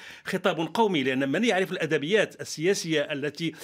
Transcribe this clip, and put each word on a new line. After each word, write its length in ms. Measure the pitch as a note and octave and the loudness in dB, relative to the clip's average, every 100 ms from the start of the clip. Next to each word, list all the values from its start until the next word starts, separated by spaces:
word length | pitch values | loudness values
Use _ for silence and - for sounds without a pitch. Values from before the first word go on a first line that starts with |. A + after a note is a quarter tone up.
| - - - | -8 -14 -6
خطاب 320 | F#3 G3 D#3+ D#3+ | 0 2 0 0
قومي، 300 | A3+ G#3+ D#3+ | 2 2 2
لأن 260 | C3 C3 C3+ | 2 0 0
من 120 | D#3+ | 0
يعرف 280 | A#3+ F#3 F3+ | 2 2 0
الأدبيات 680 | F#3 D#3 D3+ D3 G#3 D#3+ - | -2 0 0 2 2 2 -4
السياسية 600 | C#3 - E3+ F#3+ E3 D3+ | -10 -2 0 0 0 0
التي 520 | C#3+ C#3+ D3 - E3 - | 0 -4 -6 -4 -6 -6